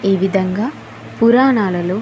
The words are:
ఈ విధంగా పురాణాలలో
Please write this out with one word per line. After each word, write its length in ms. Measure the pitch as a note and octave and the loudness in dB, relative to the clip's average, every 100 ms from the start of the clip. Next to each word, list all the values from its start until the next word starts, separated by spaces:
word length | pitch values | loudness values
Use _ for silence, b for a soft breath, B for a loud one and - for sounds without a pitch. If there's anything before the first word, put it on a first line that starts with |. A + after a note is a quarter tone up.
| G3+ | 0
ఈ 80 | F#3+ | 0
విధంగా 520 | F#3 F#3+ F#3 F#3 A#3 - - - - - | 0 0 -2 -2 -4 -6 -18 -20 -18 0
పురాణాలలో 800 | A3+ A#3+ C4+ B3 G3 F3+ F3 F#3+ | 4 4 4 2 0 -2 -2 -4